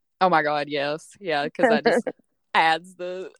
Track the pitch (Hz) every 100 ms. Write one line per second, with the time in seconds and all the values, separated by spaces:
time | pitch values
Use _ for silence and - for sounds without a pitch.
0 | _ - 185 165 147 147 147 143 143 156
1 | - - 196 147 151 - 254 220 240 185
2 | - - _ _ _ 202 160 160 180 185
3 | 180 185 175